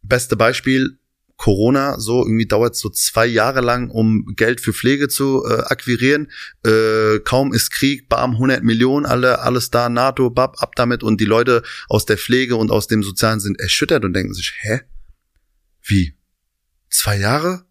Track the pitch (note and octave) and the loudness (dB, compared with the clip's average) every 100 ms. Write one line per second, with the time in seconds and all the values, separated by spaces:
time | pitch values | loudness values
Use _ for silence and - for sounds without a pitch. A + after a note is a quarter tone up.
0 | G2+ B2 - - A2+ C3 C3 C3 C3 - | 0 -2 0 2 2 2 0 0 0 -6
1 | _ _ _ - - G2 A2+ C#3 C#3 C3+ | _ _ _ -2 2 4 4 4 0 -4
2 | G#2+ B2 - A2 G#2+ G#2+ A#2+ - G#2 - | -2 0 2 0 2 2 0 -2 -8 -4
3 | - - A#2 A2+ A#2 C3 A#2+ B2 A#2+ A2+ | -2 0 0 2 0 0 0 -2 -2 0
4 | A2 A2 - G2+ A2 B2 - - B2 C#3 | 2 2 0 0 0 0 -4 0 0 0
5 | C#3+ - C#3 C3+ A#2+ A2+ A#2+ C3 - A#2+ | -2 0 0 0 0 -2 -2 -6 -4 0
6 | B2+ D3 D3 - - _ A2+ A2 A2 A2 | 2 2 -2 -14 -20 _ 2 2 2 2
7 | A2 G#2+ - B2+ C#3 A#2 - - C#3 C#3 | 2 0 0 0 2 0 -2 0 -2 -2
8 | _ A#2+ B2+ A2+ C3 B2 A2+ A2+ B2+ C#3+ | _ -2 0 0 0 2 0 2 2 2
9 | C#3+ B2 B2+ B2 B2 B2 A#2+ A#2+ A#2+ A#2+ | 0 0 2 0 0 -2 -2 -2 0 0
10 | C3 C3 B2+ B2+ C3 - - - B2 A#2+ | -2 0 0 0 -2 -2 -6 -2 -2 0
11 | A2+ G#2+ G#2 A2 A#2+ A#2 - - - G#2+ | 0 0 2 2 2 0 -2 -16 -2 -2
12 | - G#2+ - B2 B2+ A#2 A2 A2 - G#2+ | 0 -2 2 0 2 0 2 0 0 0
13 | G2+ F#2 A2 A2 G2 - F#2 - D3 D3+ | 0 -2 -2 -2 -4 -6 -4 -2 0 0
14 | G2 F#2 G2 G2 - - G#2+ A#2+ - - | 0 -2 -4 -6 -10 -8 -6 -6 -6 -20
15 | - - _ _ _ _ _ _ - G2 | -20 -20 _ _ _ _ _ _ -2 0
16 | E2 - _ _ _ _ _ _ _ - | 0 -6 _ _ _ _ _ _ _ -2
17 | G#2+ G2+ G2+ C#3 E3+ F3+ _ | -2 -2 0 0 -2 -6 _